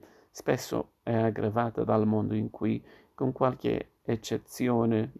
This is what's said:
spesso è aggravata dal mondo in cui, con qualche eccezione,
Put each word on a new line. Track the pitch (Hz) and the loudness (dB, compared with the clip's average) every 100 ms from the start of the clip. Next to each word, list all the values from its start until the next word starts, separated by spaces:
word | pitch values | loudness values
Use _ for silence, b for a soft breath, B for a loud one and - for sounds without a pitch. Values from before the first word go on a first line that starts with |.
| B B B | B B B
spesso | - - 135 - - - _ | -6 -2 -2 -2 -6 -6 _
è | - | -2
aggravata | 117 113 107 107 107 120 113 | 0 2 0 -2 0 -2 -2
dal | 113 110 107 | 0 2 4
mondo | 107 104 | 2 0
in | 107 110 | -2 -2
cui, | - 107 110 B B B | -2 -2 -2 B B B
con | - 131 | -4 -4
qualche | 127 131 120 120 113 - _ | 0 0 0 -2 -2 -4 _
eccezione, | - 113 - 110 - - 123 117 117 110 117 | -4 -4 -2 -6 -6 -2 2 2 4 2 0